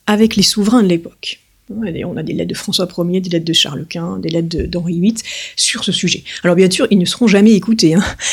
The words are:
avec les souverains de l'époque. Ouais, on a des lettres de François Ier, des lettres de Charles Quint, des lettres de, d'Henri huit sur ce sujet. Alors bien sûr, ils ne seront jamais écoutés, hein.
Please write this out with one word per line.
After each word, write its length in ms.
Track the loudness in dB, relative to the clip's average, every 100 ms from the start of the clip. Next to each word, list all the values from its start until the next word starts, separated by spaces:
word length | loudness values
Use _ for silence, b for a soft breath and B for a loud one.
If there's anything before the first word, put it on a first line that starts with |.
| -2
avec 280 | 2 2 2
les 80 |
souverains 400 | 0 2 2 4
de 60 | 4
l'époque. 500 | 0 -4 _ -14 -14 _ _ -14
Ouais, 360 | -8 -6 -6 -6
on 100 | -6
a 60 |
des 120 | -6
lettres 180 | -4 -4
de 20 |
François 340 | -6 -4 -2 -2 -2
Ier, 260 | -2 -2
des 80 | -2
lettres 120 | -4
de 80 | 0
Charles 360 | 0 -2 -6 -10
Quint, 300 | -8 -8 -6
des 100 | -4
lettres 260 | -4 -4 -4
de, 120 | -4
d'Henri 300 | -4 -4 0
huit 260 | 0 0 B B B -4
sur 280 | -4 -2
ce 80 | -4
sujet. 320 | -2 -2 -4 B B
Alors 120 | 2 4
bien 140 | 4
sûr, 160 | 4 2
ils 80 | 2
ne 60 | 2
seront 200 | 2 4
jamais 280 | 6 6
écoutés, 420 | 6 2 2 4 4
hein. 80 | 0 B B